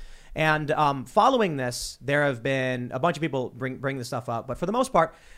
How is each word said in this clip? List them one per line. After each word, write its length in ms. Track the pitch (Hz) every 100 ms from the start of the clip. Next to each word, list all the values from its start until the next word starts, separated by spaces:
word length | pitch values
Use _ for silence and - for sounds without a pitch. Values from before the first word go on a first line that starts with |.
| - - -
And, 380 | - 156 156 147
um, 320 | 151 147 139
following 540 | 123 214 240 254 196 139
this, 400 | 123 123 - -
there 240 | 123 147
have 180 | 143 120
been 480 | 135 135 127 123 123
a 60 | 131
bunch 180 | 165 165
of 40 |
people 280 | 160 131 113
bring, 260 | 120 127 131
bring 220 | 135 135
this 100 | 120
stuff 220 | 127 120
up. 180 | 117 127
But 100 | 123
for 80 | 175
the 60 |
most 220 | 240 254
part, 200 | 180 160 - -